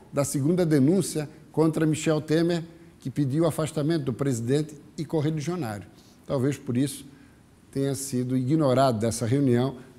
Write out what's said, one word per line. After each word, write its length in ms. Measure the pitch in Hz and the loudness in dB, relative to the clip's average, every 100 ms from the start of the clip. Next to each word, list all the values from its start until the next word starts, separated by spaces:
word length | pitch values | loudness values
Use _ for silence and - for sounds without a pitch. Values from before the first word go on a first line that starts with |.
| - | -8
da 100 | 139 | -4
segunda 420 | 139 151 139 180 175 | -2 0 2 2 4
denúncia 640 | 151 135 190 151 156 147 - - | 4 4 4 0 -4 -8 -12 -6
contra 340 | - 160 156 160 | 0 2 2 0
Michel 360 | 156 165 156 | 0 0 0
Temer, 420 | 156 156 170 175 165 - - - | 0 2 2 -2 -6 -16 -20 -14
que 100 | - | -6
pediu 340 | 131 143 143 | -2 0 2
o 40 | 165 | 0
afastamento 580 | - 156 - 147 165 135 | 0 -4 -2 0 0 -2
do 80 | |
presidente 640 | 113 139 120 117 143 151 - - - | -2 -2 -2 0 0 -2 -10 -14 -12
e 60 | |
correligionário. 840 | 151 160 147 160 143 180 123 104 - - - - - | -4 -2 -2 -2 -4 -6 -6 -8 -12 -20 -20 -20 -6
Talvez 300 | 143 127 139 | -2 0 -2
por 200 | - 120 | -4 -2
isso 280 | 139 - - - - - - - - | -2 -4 -16 -20 -20 -20 -20 -20 -10
tenha 240 | 139 139 135 | -4 -2 -4
sido 420 | - 123 127 131 | -4 -4 -2 -2
ignorado 600 | 127 160 147 123 135 113 | 0 2 4 4 4 2
dessa 260 | 113 110 113 | 0 -2 0
reunião, 520 | 135 139 120 131 - - | 2 4 2 2 -4 -14